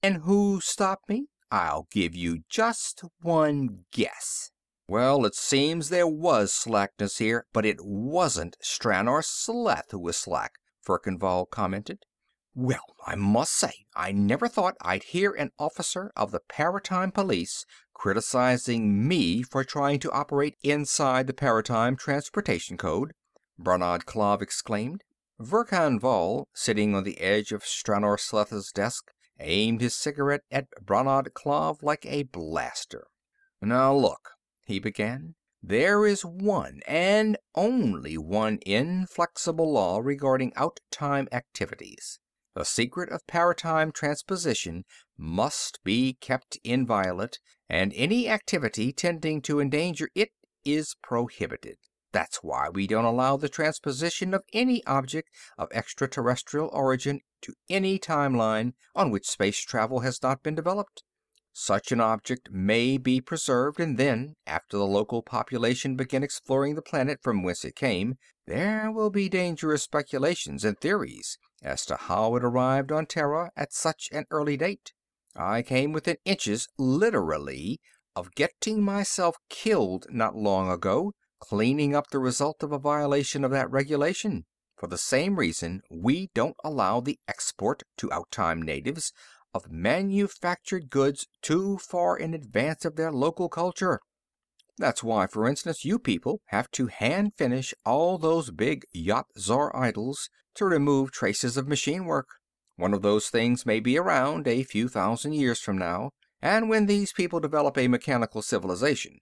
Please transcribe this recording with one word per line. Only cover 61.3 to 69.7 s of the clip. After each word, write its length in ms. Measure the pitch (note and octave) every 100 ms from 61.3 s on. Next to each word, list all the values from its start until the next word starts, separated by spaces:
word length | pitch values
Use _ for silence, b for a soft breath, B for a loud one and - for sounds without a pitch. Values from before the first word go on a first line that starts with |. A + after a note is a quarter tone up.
| _ _
Such 380 | - - G2+ -
an 100 | A#2+
object 500 | A2+ A2 - B2+ -
may 460 | F#2+ F#2+ A2+ B2 C3+
be 220 | B2+ B2+
preserved, 600 | B2+ E3 - B2 C3+ D3
and 180 | E3 B2+
then, 380 | C#3 A2+ C#3+ D#3 -
after 300 | D#2 - G2+
the 100 | G2
local 360 | G2+ G#2+ A#2
population 760 | - A#2+ A#2 B2 A#2+ B2 C#3 C3
begin 260 | C3 C3
exploring 540 | C#3+ - - C3+ C#3 D3+
the 60 |
planet 380 | - D3+ C3 C#3
from 220 | - G#2+
whence 220 | F2+ F2
it 100 | -
came, 420 | - C3+ F#2+ G#2 C3 b _ -
there 460 | A#2 F#3+ G#3+ G#3+
will 180 | A3 G#3+
be 180 | G3+ F#3+
dangerous 540 | F#3+ F3+ D#3+ E3